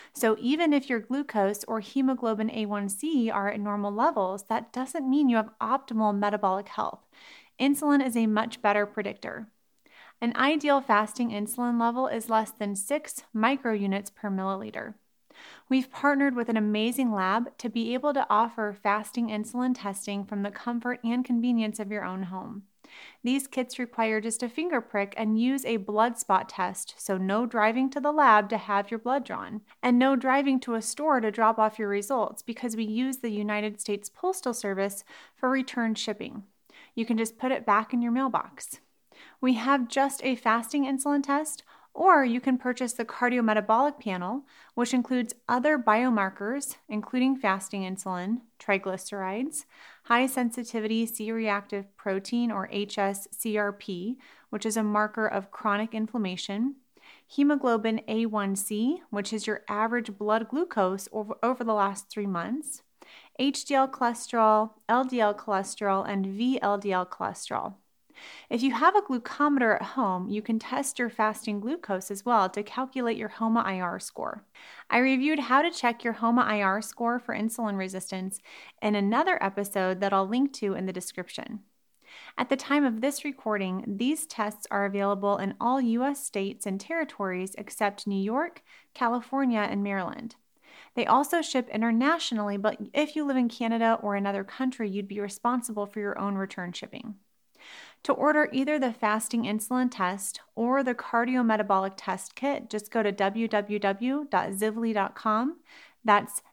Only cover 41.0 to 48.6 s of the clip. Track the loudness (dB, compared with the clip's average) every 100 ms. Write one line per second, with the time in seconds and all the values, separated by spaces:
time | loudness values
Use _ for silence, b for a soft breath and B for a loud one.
41 | 2 0 2 0 -2 -8 b b b 2
42 | 8 8 6 2 0 0 0 -2 -4 -4
43 | -6 0 2 2 4 2 4 4 4 0
44 | -6 -4 -4 -6 -10 B B -2 0 2
45 | 2 0 -2 -6 -2 2 4 4 4 4
46 | 4 2 0 -2 -6 -4 -6 -12 _ -8
47 | -2 0 2 2 0 0 -2 -6 -6 -6
48 | -6 -4 -2 -4 -6 _